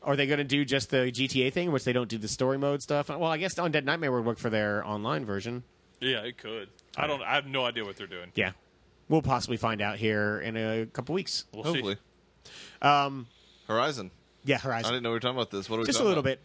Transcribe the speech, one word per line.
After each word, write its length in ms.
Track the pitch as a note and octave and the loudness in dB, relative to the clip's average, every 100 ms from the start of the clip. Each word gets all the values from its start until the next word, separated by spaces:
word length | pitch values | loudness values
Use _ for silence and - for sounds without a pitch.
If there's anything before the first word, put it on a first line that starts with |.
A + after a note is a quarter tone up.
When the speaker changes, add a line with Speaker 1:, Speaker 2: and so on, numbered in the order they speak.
Speaker 1:
are 140 | - C#3 | 0 2
they 120 | C#3 | 4
gonna 160 | D3 C#3 | 2 2
do 180 | C#3+ | 2
just 280 | C#3 C3+ - | 2 0 2
the 200 | C3+ B2+ | 2 2
G 160 | A#2+ C3+ | 2 0
T 160 | C3 | 2
A 60 | B2+ | 2
thing, 220 | F3+ F3 | 2 0
which 100 | C3+ | 0
they 100 | B2+ | 2
don't 160 | B2 A#2 | 0 0
do 80 | A2+ | -4
the 100 | G#2+ | -4
story 280 | - C3 C#3 | 0 0 2
mode 240 | C#3+ C#3+ | 0 -2
stuff? 280 | - D3 C#3+ | 0 -2 -2
Well, 160 | D3 E3 | -2 0
I 120 | D#3 | 0
guess 180 | F#3 - | -2 -2
Undead 280 | F3 D3+ | 0 2
Nightmare 300 | C3+ E3 D3+ | 2 0 2
would 100 | B2 A2+ | 2 0
work 120 | A2+ | 0
for 120 | A#2+ | 0
their 360 | G#2+ G#2 G#2 - | 2 2 0 -2
online 380 | G#2 A2 D#3 A2+ | -2 -2 -2 -2
version. 380 | G2 A2 A#2+ A#2+ _ _ - | -4 -4 -8 -10 _ _ -6
Speaker 2:
Yeah, 200 | C3 A#2+ | -2 -2
it 160 | A#2 B2 | -4 -10
could. 320 | - A2 G2 - _ - | -10 -10 -10 -16 _ -4
I 120 | D3 | -2
don't. 140 | C#3 | -2
I 140 | G2+ C#3+ | -2 -2
have 120 | C#3 | 0
no 180 | C3+ A#2+ | 0 0
idea 180 | A#2 | -2
what 140 | G2+ F#2+ | -6 -8
they're 100 | F#2+ | -12
doing. 240 | F2+ F2 - | -12 -6 0
Speaker 1:
Yeah. 160 | F#2 - _ _ _ _ - | 0 -2 _ _ _ _ 0
We'll 120 | D#3 | 2
possibly 360 | C#3 B2 - A#2 | 4 0 0 -2
find 240 | A#2 G#2+ | 0 0
out 160 | G#2 G2 | -2 0
here 420 | A2 G#2+ G#2 G#2+ | 2 2 2 0
in 160 | G#2+ A2+ | -4 -4
a 280 | A2 A2+ A2+ | -2 -2 -4
couple 260 | - B2+ F3+ | -6 -4 -4
weeks. 300 | - - - | -4 -6 -8
Speaker 2:
We'll 100 | G#2+ D3 | -6 -2
see. 40 | |
Speaker 3:
Hopefully. 260 | D#3 G#2 G2+ _ _ _ _ - - - - | -2 -2 -4 _ _ _ _ -20 -20 -20 2
Speaker 1:
Um, 460 | C#3+ C#3+ C#3 C3+ A#2 - - - - | 4 6 4 -4 -12 -18 -20 -16 -2
Speaker 3:
Horizon. 440 | A2 C#3+ C3+ F#2 - _ _ C3+ | 0 2 -2 -8 -14 _ _ 0
Speaker 1:
Yeah, 120 | B2+ | 0
Horizon. 300 | C3+ A#2 A2+ | 0 -2 0
Speaker 3:
I 40 | |
didn't 120 | B2 | -2
know 60 | A#2 | -2
we 40 | A#2 | -2
were 40 | |
talking 160 | B2 B2+ | 0 -2
about 140 | A2+ | -2
this. 180 | G2 G2 | -4 -4
What 80 | A2 | -2
are 20 | |
we 60 | A3+ | 2
Speaker 1:
Just 120 | B3+ | 2
a 20 | |
Speaker 3:
talking 80 | A3+ | 4
Speaker 1:
little 120 | E3+ | 4
Speaker 3:
about? 200 | C3+ C3 | 2 0